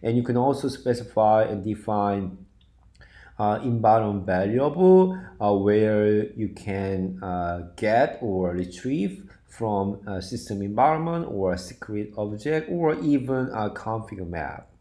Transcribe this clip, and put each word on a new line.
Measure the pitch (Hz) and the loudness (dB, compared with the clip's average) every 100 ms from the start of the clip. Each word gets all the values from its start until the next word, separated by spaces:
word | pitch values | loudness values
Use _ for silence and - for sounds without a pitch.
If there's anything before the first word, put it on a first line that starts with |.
And | 113 120 | -2 0
you | |
can | 120 120 | 2 2
also | 135 139 135 | 2 0 -4
specify | - 127 120 110 110 107 110 | -2 -2 -2 -2 2 4 6
and | 107 104 | 4 -2
define, | 107 104 - 104 101 98 92 - - _ _ _ _ _ - - - - | -4 -6 -4 -2 0 -2 -4 -10 -18 _ _ _ _ _ -20 -20 -16 -2
uh, | 104 107 | 0 0
environment | 131 117 107 113 104 101 92 | 0 2 4 4 2 -2 0
variable, | 92 101 123 147 165 185 185 185 - - - | 0 0 0 0 4 8 8 6 0 -12 -2
uh, | 104 101 | 2 4
where | 101 107 107 104 104 107 104 | 4 4 4 4 4 4 0
you | 113 101 | -4 -6
can, | 95 104 98 95 95 92 92 | -6 -6 -4 -2 -2 -4 -6
uh, | 95 90 87 87 85 - | -6 -4 -4 -6 -10 -4
get | 107 117 147 - | 2 4 2 0
or | 117 92 90 | -2 0 0
retrieve | 90 90 - 127 156 196 - - - _ | -2 -6 -8 -4 -2 -4 -6 -18 -20 _
from | - 110 101 101 98 107 | -6 -2 0 0 -4 -8
a | 92 | -8
system | - 120 - 101 | -8 -10 -8 -6
environment | 101 107 143 156 165 170 - | -4 2 2 2 -2 -4 -4
or | 98 95 | -2 -2
a | 180 | -2
secret | - - - 104 104 107 | -6 -14 -8 -8 -6 -6
object | 104 104 147 156 156 | -6 -6 -4 -4 -2
or | 175 156 160 | -2 0 0
even | 151 143 123 131 127 | 0 0 0 -2 -2
a | 110 104 | -4 -4
config | - 110 113 110 98 85 | -6 -6 -8 -8 -10 -8
map. | 85 71 - - _ | -8 -8 -10 -18 _